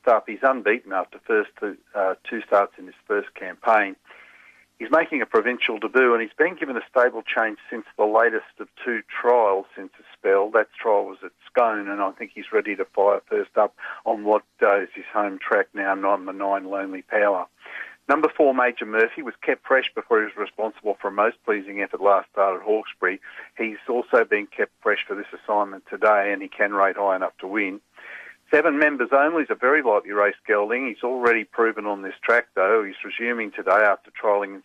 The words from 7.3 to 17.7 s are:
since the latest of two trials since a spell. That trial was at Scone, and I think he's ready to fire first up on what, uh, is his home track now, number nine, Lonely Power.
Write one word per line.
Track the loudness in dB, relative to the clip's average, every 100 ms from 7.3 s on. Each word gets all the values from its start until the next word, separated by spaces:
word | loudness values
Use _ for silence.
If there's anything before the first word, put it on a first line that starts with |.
| -2 -2 -4 -12
since | -12 -10 -2
the |
latest | 2 4 4 0 -8 -18
of | -18 -12
two | -6 -6 -6
trials | -4 2 4 4 2 -2 -14
since | -18 _
a | -20
spell. | -6 2 4 4
That | 2 2
trial | -2 0 2
was | 0 -8
at | -18 _ -4
Scone, | 2 2 0 -6
and | -4
I | -4
think | -4 -16
he's | -14 -2
ready | -2 -2
to | -4 -4
fire | 2 2 2 0
first | -4 -2 0
up | 0 -2 -16 -10
on | -4 -2
what, | 2 0 0 0
uh, | 2 2
is | 0
his | -12 -8
home | -4 -4 -4
track | -2 0 0
now, | -4 -4
number | -2 0 0 -2
nine, | -6 -2 -2
Lonely | -4 -6 -6 -10
Power. | -4 0 2 0 -4 _ -18